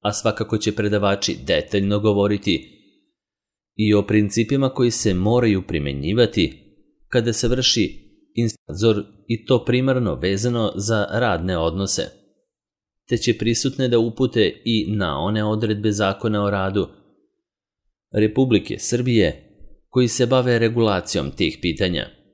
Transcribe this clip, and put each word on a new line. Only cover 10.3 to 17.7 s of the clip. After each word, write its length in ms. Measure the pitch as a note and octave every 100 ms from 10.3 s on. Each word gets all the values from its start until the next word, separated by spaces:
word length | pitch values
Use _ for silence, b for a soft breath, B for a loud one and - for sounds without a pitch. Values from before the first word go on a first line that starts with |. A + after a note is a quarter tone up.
| G2 B2 A#2+ G#2+ -
za 300 | G2+ A2 G2+
radne 480 | A2 A#2+ E2+ F2+ F2
odnose, 520 | E2 F2 G2 - - - _ _ _ _ _ _ _ _ _
te 80 | A#2+
će 220 | - A2
prisutne 500 | A2 A#2 C3+ C3+ C3
da 100 | A#2
upute 640 | A2+ A2 B2+ B2 F#2+ -
i 220 | A#2 A2 F#2 G#2+
na 220 | F2+ C#2
one 260 | F2+ G#2+
odredbe 480 | G#2+ G#2+ A2 G#2+ G#2+
zakona 520 | G#2 A2 - A2+ G#2+
o 60 | G2+
radu 380 | G2+ F#2+ G2+ F2+ - _ _ _ _ _ _ _